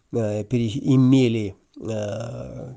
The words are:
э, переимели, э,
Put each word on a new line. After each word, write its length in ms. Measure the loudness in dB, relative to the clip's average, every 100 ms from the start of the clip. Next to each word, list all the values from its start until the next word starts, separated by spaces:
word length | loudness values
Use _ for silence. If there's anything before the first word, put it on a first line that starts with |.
| _
э, 320 | -4 -2 -2
переимели, 1120 | -2 0 0 -2 2 4 6 6 4 0 -4 -10 _ -14
э, 960 | -8 -6 -6 -6 -10 -12 -12 -14 -14